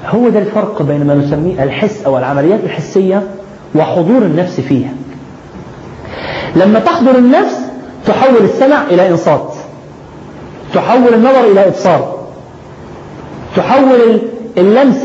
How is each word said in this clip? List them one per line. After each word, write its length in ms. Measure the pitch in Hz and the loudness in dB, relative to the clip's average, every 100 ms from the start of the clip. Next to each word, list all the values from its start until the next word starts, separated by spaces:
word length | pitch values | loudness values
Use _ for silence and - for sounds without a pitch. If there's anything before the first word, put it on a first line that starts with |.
| - | -2
هو 220 | 208 247 | 0 2
ده 100 | 214 | 2
الفرق 420 | 190 214 196 - | 0 -2 -4 -4
بين 260 | 143 147 143 | -2 0 2
ما 80 | 143 | 2
نسميه 480 | 143 147 170 185 | 0 -2 -2 -2
الحس 400 | 135 - 208 - | -4 -2 -4 -2
أو 140 | 147 131 | -2 -2
العمليات 420 | 127 139 151 208 | -2 0 0 0
الحسية 600 | 175 - 147 196 190 196 202 - - - - 151 | -2 -8 -2 0 0 -2 -4 -12 -18 -20 -4 -2
وحضور 460 | 156 180 165 247 | 0 0 2 2
النفس 400 | 196 156 180 - | 2 0 -2 -6
فيها. 320 | 131 135 - - - - - - - - - - - - - - - - - 160 | -2 -2 -2 -10 -14 -16 -18 -20 -20 -18 -18 -18 -18 -18 -14 -12 -10 -10 -2 2
لما 240 | 190 220 | 4 4
تحضر 360 | 349 339 254 254 | 2 2 4 6
النفس 400 | 247 302 415 - - - - - - | 6 4 2 -4 -10 -12 -16 -6 -2
تحول 360 | 208 269 240 | 2 4 4
السمع 400 | 190 - 269 294 | 2 2 2 2
إلى 260 | - 180 190 | 2 2 2
إنصات، 440 | 165 - 143 - - - - - - - - - - - - - | 2 0 0 -2 -14 -16 -20 -20 -20 -20 -20 -20 -18 -18 -18 -4
تحول 400 | 185 175 247 240 | -2 2 2 4
النظر 380 | 226 247 269 226 | 4 4 4 4
إلى 160 | 190 190 | 4 4
إبصار، 480 | - 185 151 - - - - - - - - - - - - - - - - | 2 0 0 -2 -10 -14 -18 -20 -20 -20 -20 -18 -18 -18 -18 -16 -16 -6 -4
تحول 640 | - 262 262 247 233 220 - - - - | 2 2 4 4 4 2 -2 -10 -6 2
اللمس 460 | 190 226 277 - | 4 4 4 2